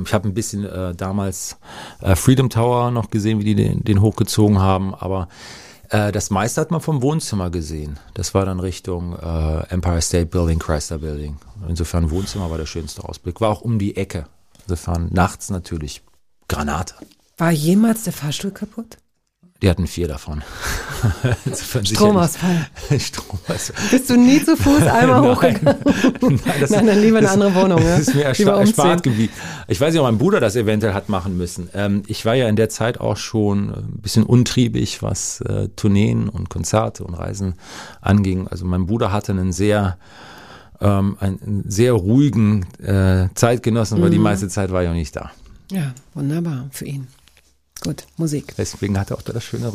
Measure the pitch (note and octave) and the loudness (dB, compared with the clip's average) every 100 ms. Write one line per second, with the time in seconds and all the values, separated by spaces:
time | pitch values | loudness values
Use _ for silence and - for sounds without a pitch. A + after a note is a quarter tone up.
0 | F2+ G#2+ G2+ F#2+ G#2+ G2+ G2+ F2+ F#2 F2 | -2 -2 0 -4 -6 -6 -6 -6 -6 -6
1 | F#2+ G2+ G2 F2+ - - - - - - | -4 -4 -4 -6 -12 -14 -18 -18 -18 -6
2 | - F#2 - C3 B2+ A2+ A#2+ B2 B2 A#2+ | 0 2 4 4 2 2 2 2 0 -2
3 | G#2+ A2 G#2 A2 G#2 G#2 G#2 - G#2+ G2 | -2 -2 0 0 0 2 2 0 2 4
4 | A2 - A2 - G#2 G2+ F#2+ F#2+ F#2+ - | 4 2 -2 2 4 4 4 2 -2 -6
5 | F#2 F#2+ F2+ - - - - - - G#2+ | -6 -6 -6 -12 -20 -20 -20 -20 -4 0
6 | G#2 G#2 - F#2+ A2+ - D#3+ E3 - D3 | 0 -2 -2 -2 -2 -2 -2 -2 -2 -2
7 | C3 D#3 - G#2 F2+ E2+ D2+ D#2 D2 D2+ | 0 -2 -4 -4 -4 -4 -6 -8 -10 -12
8 | - - F#2 G2 F#2+ F#2 F#2 F2 - F2 | -14 -10 -4 -2 -2 -2 -6 -8 -8 -6
9 | F2 F2 E2 E2 D#2 D#2 - F2+ F2+ E2+ | -6 -8 -6 -2 -2 -2 -4 -4 -2 -2
10 | - F2 E2 F#2 E2+ E2 - D2+ - E2 | 0 0 0 0 0 0 -2 -4 -4 -8
11 | D#2 D2 D2 D2 - G#2 E2+ E2+ F2 F2 | -8 -8 -10 -12 -16 -14 -8 -4 -2 0
12 | D#2+ E2+ G2+ G2+ F2 D#2+ D#2 F2 D2+ - | 0 -2 -4 -6 -6 -6 -8 -10 -10 -14
13 | - - - - A2 G2+ A#2+ A2 G2 - | -14 -12 -10 -4 -2 -2 -2 -2 -2 -4
14 | G2 E2+ - _ _ _ - F2 - E2+ | -6 -8 -12 _ _ _ -8 -6 -4 -4
15 | E2+ F2 F2+ - - F#2 - E2+ D2 - | -2 0 0 -2 -8 -8 -6 -8 -8 -12
16 | _ _ _ _ - - D2+ D#2 F2+ - | _ _ _ _ -10 -6 -4 -6 -8 -12
17 | - _ _ - E3+ D#3+ D3+ G3 A3+ A3+ | -20 _ _ -4 0 2 2 4 4 0
18 | F3+ - D3 C#3 G3 G3 G#3 - A3+ - | -4 -6 -6 -6 -8 -8 -12 -12 -16 -18
19 | _ _ _ _ _ - G2 F2 D#2+ - | _ _ _ _ _ -2 0 2 -2 -4
20 | E2+ C#2 - D2 - - - - - - | -6 -6 -10 -10 -10 -10 -8 -8 -8 -2
21 | A2 - B2 A2 C3 - - B2+ G#2+ G#2+ | -2 0 -2 -2 -4 -8 -6 -4 -2 2
22 | G#3 G3+ E3+ - F3+ F3 D3 - - C#3 | 4 4 2 0 0 0 -2 -8 -2 -2
23 | - - - F2 - - - - G3 C4 | -2 -10 -10 -10 -6 -6 -6 -6 0 0
24 | - B3 B3 D4 D#4 D#4+ C#4+ D4 - A3+ | 4 6 8 6 4 2 4 6 6 6
25 | B3+ B3+ A3 B3+ B3+ G#3 D#3 - - - | 6 6 6 4 4 4 2 2 2 4
26 | - - B3+ C3+ - C#3+ C#3 G#3 A3 G3+ | 2 2 2 2 0 0 2 4 6 6
27 | G#3+ A3 G#3 G3 G3+ F#3 F#3+ E3+ E3 E3+ | 6 6 4 4 4 4 4 4 4 4
28 | D#3 C#3+ C#3+ B2+ G#3 G2+ G#3 A3 C#3+ F3 | 2 2 2 4 4 6 4 4 4 4
29 | C#3 A2 A2+ - - D#3+ - A2+ D3+ E3 | 2 2 0 -2 -14 -10 -6 0 2 2
30 | C3 A2 E3 G3+ A2+ A2+ G#2+ G#2+ A2 F#2+ | 2 4 4 4 2 2 0 2 0 -2
31 | - F#2+ F2+ F2+ F2 - E2+ F#2+ G2+ G2+ | -2 -4 -2 -4 -4 -8 -10 -4 -2 -2
32 | F#2+ G#2+ A2+ B2+ A#2 G#2+ A2 - A2+ A#2+ | -4 -4 0 2 2 2 0 0 -4 -2
33 | A2+ G#2+ - A2+ G#2 G2+ G2+ G#2 G#2 - | -2 -4 -4 0 0 0 -2 -6 -10 -10
34 | G2+ A#2 G#2+ B2 A#2+ - A#2 A#2+ A#2 - | -2 2 4 4 4 2 0 0 -4 -4
35 | G#2 G2+ - - - G#2 G2+ - G#2+ G2 | -6 -6 -8 -8 -6 -4 -6 -2 2 4
36 | A2+ A#2 A2+ F2+ F#2 F#2 F2 G#2+ A2+ - | 2 0 -2 -6 -8 -8 -2 0 0 -6
37 | - E2+ F2 G2+ F#2+ F2+ - - - - | -12 -8 -8 -6 -6 -6 -14 -18 -18 -6
38 | - G#2 F#2+ F#2 F#2 F2 F2+ F2+ F2+ A2+ | 2 4 4 0 -4 -6 -2 -2 0 0
39 | A2 G2+ - F#2+ F#2 E2+ G#2 G#2 G2 F2+ | 0 -2 -2 -2 -2 0 2 2 0 -4
40 | - - - - - - - - G2+ G2 | -12 -20 -20 -20 -20 -20 -20 -2 0 2
41 | G2 F#2+ G2 F#2+ G2+ G2+ G#2 G2+ B2 A#2 | 0 0 -4 -4 -4 -6 -4 2 4 4
42 | F#2 B2 C#3+ G#2 G#2 G#2 F2 - - G2 | 4 4 4 4 2 2 -2 -8 -2 2
43 | F#2+ F#2 F#2 - A#2 A#2+ A#2+ A2+ G#2+ A2 | 4 4 2 2 2 2 0 0 0 2
44 | F3 G#2+ G#2+ G2 G2 G2+ F#2+ F#2 F2 E2+ | 4 4 4 0 -2 -4 -2 0 0 -2
45 | D#2+ - - - - - - F#3+ C#3 B2 | -4 -8 -12 -16 -20 -20 -8 -4 -4 -8
46 | _ D3+ C#3+ D#3+ E3+ C3+ C#3 - - C#3 | _ -6 -4 -2 -4 -6 -8 -12 -10 -10
47 | B2+ _ _ _ _ _ _ - E3 C#3+ | -12 _ _ _ _ _ _ -8 -8 -8
48 | - - E3 C#3+ - - F#2+ - G2+ G2 | -10 -4 -4 -4 -8 -6 -6 -4 -2 -2
49 | G2 - - A#2 - A#2 A#2+ | -2 -6 -8 -8 -8 -6 -6